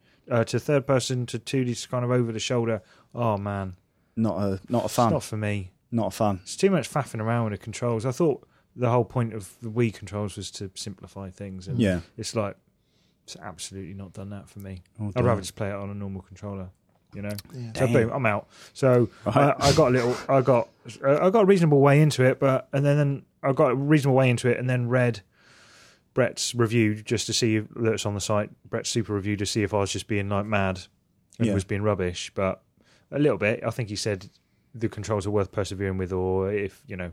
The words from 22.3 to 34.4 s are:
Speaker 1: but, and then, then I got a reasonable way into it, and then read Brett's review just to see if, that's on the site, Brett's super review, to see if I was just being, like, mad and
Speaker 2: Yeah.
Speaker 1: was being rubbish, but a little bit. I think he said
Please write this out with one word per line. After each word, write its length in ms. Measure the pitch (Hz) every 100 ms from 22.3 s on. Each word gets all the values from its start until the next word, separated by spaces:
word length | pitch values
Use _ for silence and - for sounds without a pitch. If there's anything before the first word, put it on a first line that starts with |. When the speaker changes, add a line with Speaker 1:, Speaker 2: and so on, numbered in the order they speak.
| 131
Speaker 1:
but, 300 | 135 131 -
and 140 | 139 143
then, 100 | 147
then 260 | 143 135 - _
I 100 | 139
got 200 | 131 147
a 20 |
reasonable 400 | 127 143 156 135 131
way 140 | 131
into 180 | 120 123
it, 100 | 117
and 100 | 127
then 180 | 127 120
read 340 | 127 123 117 _ _ _ - - - - _ _
Brett's 400 | - 120 - -
review 420 | 120 113 117 110 107
just 300 | 107 110 -
to 60 |
see 240 | 110 113 110
if, 100 | 107
that's 300 | - 113 104 107
on 80 |
the 60 | 101
site, 300 | - 104 104 - -
Brett's 220 | 117 -
super 240 | 120 107
review, 220 | 101 98 101
to 100 | 101
see 160 | 117
if 100 | 101
I 60 | 107
was 140 | 98
just 160 | 98 -
being, 200 | 104 98
like, 180 | 101 104
mad 340 | 104 95 90 - _ _ _ _ -
and 80 | 117
Speaker 2:
Yeah. 60 |
Speaker 1:
was 100 | 98
being 180 | 92 101
rubbish, 500 | 107 95 90 85 -
but 280 | - 95 92 _ _ _ _ -
a 60 | 139
little 200 | 147 98
bit. 240 | 104 117
I 60 | 117
think 180 | - 104
he 80 | 104
said 320 | 110 98 - _